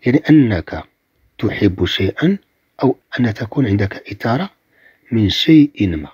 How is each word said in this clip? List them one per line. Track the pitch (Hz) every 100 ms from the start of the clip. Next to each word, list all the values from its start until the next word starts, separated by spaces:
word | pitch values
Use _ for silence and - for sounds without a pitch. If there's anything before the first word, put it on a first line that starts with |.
| -
يعني | 135 -
أنك | 156 123 95 - - - _ _ _ _ _
تحب | 107 - 104 90 87
شيئًا | - 95 - 160 196 _ _ _ _
أو | 131 - _ -
أن | 120
تكون | 104 117 - 127
عندك | 101 98 - -
إثارة | 101 117 127 190 _ _ _ _ _ _
من | 120 104
شيء | - - 160 147 - 98
ما. | 80 73